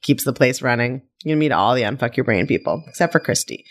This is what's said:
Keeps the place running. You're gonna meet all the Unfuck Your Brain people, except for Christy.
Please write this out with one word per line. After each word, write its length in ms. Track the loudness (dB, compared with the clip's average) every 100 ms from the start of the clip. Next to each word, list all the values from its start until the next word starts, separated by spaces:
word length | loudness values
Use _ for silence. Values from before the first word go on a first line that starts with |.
Keeps 200 | 0 0
the 100 | 0
place 280 | 2 2 2
running. 400 | 0 0 0 -4 -12 _
You're 120 | -2 0
gonna 40 |
meet 120 | 2
all 220 | 2 2
the 100 | 2
Unfuck 320 | 0 -2 -2 -2
Your 80 |
Brain 220 | 0 0 2
people, 380 | 0 -2 -4 -6
except 240 | -4 0
for 80 | 0
Christy. 460 | 0 -4 -4 -12 -18